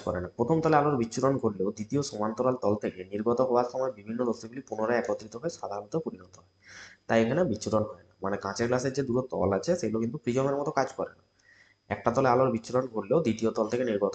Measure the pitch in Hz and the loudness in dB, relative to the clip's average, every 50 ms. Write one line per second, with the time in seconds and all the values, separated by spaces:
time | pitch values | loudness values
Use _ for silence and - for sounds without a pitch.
0 | - - - 90 90 90 - - 117 - 165 160 156 156 156 147 143 151 147 123 | -2 -4 -4 -4 -4 -6 -2 -2 0 2 2 2 4 4 4 4 4 4 2 2
1 | 113 117 - 123 127 135 139 127 - 110 101 95 95 101 107 - 104 107 135 143 | 0 -2 0 0 2 2 2 2 0 0 0 0 -2 -2 -2 -4 -6 -2 -2 -2
2 | 139 - 120 104 104 110 113 120 127 127 127 123 - 101 104 104 - 98 - 92 | -2 -2 -4 -4 -4 -2 0 0 0 0 0 2 2 0 0 2 -2 -6 -6 -6
3 | 92 95 101 104 107 117 120 120 131 127 120 123 120 120 - 131 131 131 - 104 | -12 -6 -4 -2 0 2 2 2 2 4 4 2 2 2 0 -2 -2 -4 -4 -8
4 | 101 110 113 120 127 117 110 - - 113 120 139 131 - 110 107 110 113 120 117 | -10 -8 -4 -2 0 -2 -2 -4 -6 -12 -12 -12 -10 -8 -4 -2 0 2 2 2
5 | - - 104 - 110 107 104 117 147 170 - - - 101 101 104 107 104 - 165 | 2 0 -2 -4 -4 -12 -12 -6 -6 -6 -6 -6 -8 -8 -8 -8 -8 -4 -4 -4
6 | 160 - - 92 90 90 - - - _ _ _ _ - - - - - - _ | -4 -4 -8 -10 -18 -20 -20 -20 -20 _ _ _ _ -20 -20 -20 -20 -20 -20 _
7 | _ - 113 113 113 117 135 165 185 139 104 - - 104 110 107 107 - - - | _ 2 4 4 4 4 4 2 2 0 0 -2 -2 0 2 2 2 0 -6 -14
8 | - _ _ - 95 98 101 98 - 98 101 - 120 117 123 123 127 139 131 143 | -20 _ _ -6 -4 -4 -4 -2 -4 -4 -2 0 0 2 2 2 0 0 -2 -2
9 | 139 123 117 127 127 - - 90 90 98 98 95 - 170 180 180 - 107 107 110 | -2 0 0 0 0 -2 -2 0 2 2 2 2 2 0 0 0 0 -2 -2 0
10 | 117 120 131 151 - 123 117 131 135 143 139 143 143 131 - 139 131 - - - | -2 -2 -4 -4 -2 0 0 2 2 0 0 0 -2 0 0 0 0 0 -2 -6
11 | 87 - - _ _ _ _ _ _ - - - - _ _ _ _ - 101 - | -6 -6 -8 _ _ _ _ _ _ -20 -20 -20 -20 _ _ _ _ -8 -6 -2
12 | - 117 117 135 135 127 120 127 131 131 113 113 - - 117 127 131 127 110 107 | 0 0 2 4 4 4 6 6 4 4 2 -2 -4 -2 -2 -2 -2 -2 -4 -4
13 | 98 98 131 170 - 113 107 110 110 110 - 117 110 107 120 120 127 120 107 98 | 0 2 2 4 4 2 0 2 0 0 2 2 0 0 0 0 0 0 0 2
14 | 101 98 | 0 2